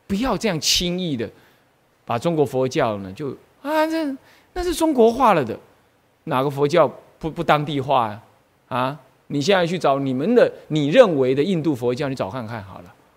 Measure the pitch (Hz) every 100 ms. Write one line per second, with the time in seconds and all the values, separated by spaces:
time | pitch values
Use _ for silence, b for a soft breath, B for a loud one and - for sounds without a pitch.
0 | - 196 262 196 220 160 - - 180 180
1 | 180 127 101 b b b b b _ _
2 | - 117 170 160 139 131 131 156 123 104
3 | 95 98 139 - _ _ 277 311 320 320
4 | 302 269 b b b - 359 - 320 262
5 | 220 240 247 175 113 123 - _ _ _
6 | _ _ - 127 139 135 147 170 139 -
7 | - _ 160 147 165 151 151 143 120 135
8 | 110 104 - _ _ _ _ 123 127 151
9 | - _ - 143 143 190 170 180 147 139
10 | 135 127 170 240 147 B B 156 143 247
11 | 220 147 127 139 170 175 160 131 123 127
12 | 143 135 95 127 110 117 95 90 87 -
13 | _